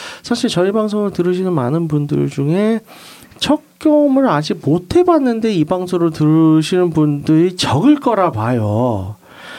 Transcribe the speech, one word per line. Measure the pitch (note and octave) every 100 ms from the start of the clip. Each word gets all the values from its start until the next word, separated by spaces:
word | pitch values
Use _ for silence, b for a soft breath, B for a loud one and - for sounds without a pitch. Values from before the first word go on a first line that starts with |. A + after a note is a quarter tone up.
| B B
사실 | - A#3+ A3+
저희 | E3+ F#3+
방송을 | G#3+ G#3+ G#3 G3+
들으시는 | G3 F3 F3+ F#3+
많은 | E3 A#2+ E3 E3
분들 | D3+ C#3+ C#3+ C#3
중에 | C#3+ C#3 F3+ G#3+ A3 B B B B B B
첫 | - D4+ _ -
경험을 | D#4 D4+ D4 C4+ C4
아직 | D3 D#3 -
못 | - F3 - F4
해봤는데 | F4+ D#4+ B3+ A3+ A3
이 | F#3 D3+
방송을 | F3+ F3+ F3+ E3+
들으시는 | D#3 D3+ D#3+ D#3+ D#3 D3+ F3+ F3+
분들이 | D#3+ D3+ C#3+ C#3 D#3 F3+ F3+
적을 | - C3 B3 D4
거라 | B3+ G#3 F3
봐요. | A2+ A2+ B2 G#2 G#2+ B2+ G#2 F#2+ G#2 B B B